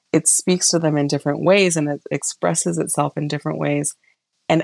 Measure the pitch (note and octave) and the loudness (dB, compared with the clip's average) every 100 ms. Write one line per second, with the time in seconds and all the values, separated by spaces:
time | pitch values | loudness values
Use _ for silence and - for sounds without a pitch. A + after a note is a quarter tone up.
0 | - D#3+ - - - F3+ - E3+ D#3+ D3 | -2 0 2 2 2 0 2 0 0 0
1 | C#3+ D3 D3 B2 E3 G3+ F#3 E3 D3 C#3+ | 0 -2 -2 0 4 4 4 0 -2 -4
2 | - C#3+ - - F3 E3 F#3 E3 D#3 - | -6 -6 -6 -4 -2 0 -2 -2 -4 -2
3 | D3 - D3 D3 D#3 D#3 D3 D3 D3+ - | -2 -2 -4 -4 -4 -4 -2 -2 -4 -8
4 | _ _ _ _ - E3 | _ _ _ _ -2 -2